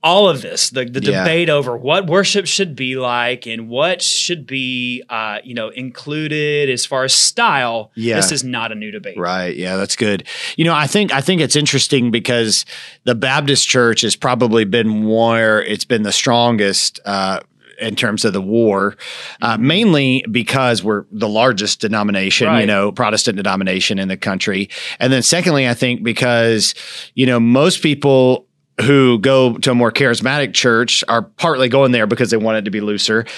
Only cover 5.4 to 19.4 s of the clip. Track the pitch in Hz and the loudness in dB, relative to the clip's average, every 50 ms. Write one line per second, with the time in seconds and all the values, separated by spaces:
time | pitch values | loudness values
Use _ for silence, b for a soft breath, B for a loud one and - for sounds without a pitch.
5.4 | - 135 120 120 110 110 - 127 127 131 123 - - 143 147 151 156 151 151 151 | -10 -10 -8 -8 -8 -8 -8 -10 -12 -12 -12 -14 -12 -8 -8 -6 -6 -4 -4 -4
6.4 | 151 147 147 147 147 135 127 120 - - 147 131 131 131 - - - - - - | -2 -2 -2 -2 0 -2 -2 -2 -4 -4 -2 -4 -2 -2 0 0 0 0 0 2
7.4 | 240 220 160 139 127 120 117 113 107 _ _ 113 113 117 113 104 98 95 156 139 | 2 2 2 2 0 0 -4 -6 -8 _ _ -4 -2 -2 0 0 0 0 -2 -4
8.4 | 127 127 123 120 113 113 110 107 107 107 101 107 95 101 92 104 87 87 92 92 | -6 -6 -6 -6 -6 -6 -8 -10 -12 -12 -12 -12 -14 -12 -8 -6 -4 -4 -4 -4
9.4 | 90 90 - 62 90 92 95 95 98 - - - 113 104 101 92 B B B B | -4 -6 -6 -6 -6 -4 -2 -4 -2 -4 -2 -2 0 0 0 -2 B B B B
10.4 | B B B B 160 165 165 147 151 139 - 214 208 160 123 139 135 - 190 170 | B B B B 0 2 2 0 0 0 0 0 0 2 0 -2 0 0 2 2
11.4 | 156 123 - 151 147 - - 135 - - 147 135 120 120 110 117 110 - 123 120 | 2 2 2 0 0 0 0 0 0 2 2 2 2 2 0 0 0 0 0 0
12.4 | 117 110 98 - - B B B B B B B _ - 117 113 107 127 135 156 | 2 0 0 -2 -2 B B B B B B B _ -2 -2 0 0 0 0 0
13.4 | 147 139 139 117 - - - 131 120 117 110 - - 110 - - - 131 127 120 | 2 2 2 2 2 2 2 4 4 4 2 2 0 0 -2 0 0 0 2 2
14.4 | 123 117 110 117 110 98 92 120 110 110 107 107 107 107 110 113 113 117 117 113 | 2 2 4 2 2 2 2 2 2 2 0 0 0 0 2 2 2 2 2 2
15.4 | 113 110 107 107 - - 107 95 - _ 127 113 107 101 95 - - 139 120 120 | 4 4 2 2 0 -2 -6 -6 -2 _ 0 0 0 0 -2 0 2 2 4 4
16.4 | 120 120 117 104 104 98 95 - - - _ - _ 101 101 98 95 95 95 - | 4 4 2 2 2 0 0 0 -2 -4 _ -8 _ -6 -4 -2 -2 -2 -4 -6
17.4 | - _ _ _ _ - - - 107 113 101 101 - 113 104 107 - 110 92 98 | -8 _ _ _ _ -20 -14 -8 -8 -6 -4 -2 -2 -2 -2 0 0 0 0 -2
18.4 | 95 95 107 117 117 107 98 98 98 101 - B B B B B B B B B | -4 0 2 2 4 4 2 2 0 -2 -4 B B B B B B B B B